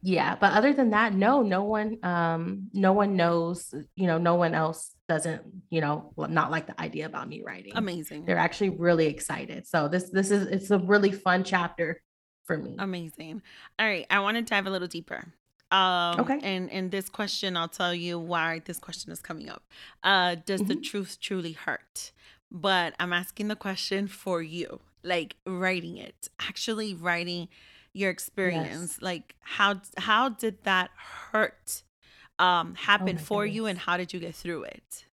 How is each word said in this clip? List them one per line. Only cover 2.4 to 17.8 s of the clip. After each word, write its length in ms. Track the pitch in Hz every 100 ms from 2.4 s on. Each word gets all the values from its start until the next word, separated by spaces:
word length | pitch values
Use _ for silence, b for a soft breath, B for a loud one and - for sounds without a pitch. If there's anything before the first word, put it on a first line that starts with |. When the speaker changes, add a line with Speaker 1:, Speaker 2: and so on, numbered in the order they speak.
| 170 196 196
Speaker 1:
no 200 | 190 190
one 220 | 196 202 190
knows, 560 | 170 170 170 175 - 139 151 -
you 120 | 185
know, 100 | 165
no 160 | 175 175
one 180 | 170 156
else 400 | 160 165 - - _
doesn't, 340 | 160 165 151 - - -
you 100 | 165
know, 320 | 147 151 - -
l-, 100 | 156
not 220 | 160 151
like 160 | 160 -
the 120 | -
idea 240 | 160 156 156
about 200 | 156 -
me 140 | - -
writing. 420 | - 95 226 208
Speaker 2:
Amazing. 380 | 175 151 151 170
Speaker 1:
They're 120 | 170
actually 320 | 165 - 196
really 360 | 165 170 170 156
excited. 600 | 147 - 151 139 151 -
So 200 | 170 147
this, 200 | 180 185
this 200 | 185 196
is, 160 | 202 190
it's 240 | 190 190
a 80 | 202
really 320 | 180 208 196
fun 320 | 196 190 180 185
chapter 560 | 185 170 - 165 165 _ _ _ _ -
for 120 | -
me. 220 | - 185
Speaker 2:
Amazing. 600 | 196 180 165 - 160 160 B B B -
All 80 | 220
right, 200 | 190 -
I 100 | 202
wanna 220 | 202 226
dive 240 | 226 202 190
a 40 |
little 180 | 190 180
deeper. 460 | 165 - - 170 _ _ _ _
Um, 480 | 190 185 180 175 170
Speaker 1:
Okay. 240 | 165 285
Speaker 2:
and, 260 | 196 190 185
and 200 | 190 185
this 180 | 196 190
question, 480 | - 208 - 196 180
I'll 100 | 170
tell 260 | -